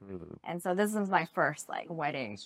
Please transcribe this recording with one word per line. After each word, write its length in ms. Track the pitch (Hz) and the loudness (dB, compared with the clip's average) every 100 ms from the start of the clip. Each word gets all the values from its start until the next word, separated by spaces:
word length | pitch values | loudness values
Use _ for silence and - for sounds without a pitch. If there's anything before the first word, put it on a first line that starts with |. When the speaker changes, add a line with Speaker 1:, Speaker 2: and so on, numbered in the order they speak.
Speaker 1:
Mm. 320 | 196 185 82 - | -12 -10 -10 -12
Speaker 2:
And 180 | - 170 | -8 -4
so 120 | 185 | 0
this 200 | 180 208 | 2 2
is 140 | 214 196 | 2 4
my 160 | 180 165 | 4 4
first, 320 | - 147 151 - | 2 2 2 -6
like, 180 | - - | -8 -6
wedding 480 | 165 147 147 113 101 | -2 -2 -2 -4 -6